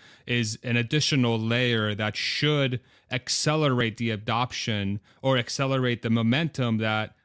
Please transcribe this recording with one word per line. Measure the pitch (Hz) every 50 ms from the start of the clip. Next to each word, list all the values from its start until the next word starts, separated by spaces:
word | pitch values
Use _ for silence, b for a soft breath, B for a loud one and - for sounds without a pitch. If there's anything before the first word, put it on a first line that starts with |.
| B B B B B
is | - 123 120 117 107 110 - -
an | 123 117
additional | 120 120 113 - 151 - - 156 139 123 120 117 110
layer | 110 113 117 123 127 123 120 113 107 107 104
that | 101 107 107 104
should | - - - - - 147 147 151 147 139 131 127 117 b b b b b b
accelerate | 127 127 - - - - - 151 151 156 156 143 127 123 123 113 107
the | - 117 113
adoption | 110 101 107 117 113 117 123 123 - - - - 110 104 101 98 101 101 b b b b -
or | 135 135
accelerate | 123 113 - - - 139 135 135 131 127 123 120 113 -
the | 117
momentum | 113 117 113 113 123 143 170 147 - - 127 117 113 107
that | 110 110 107 107 107 - - _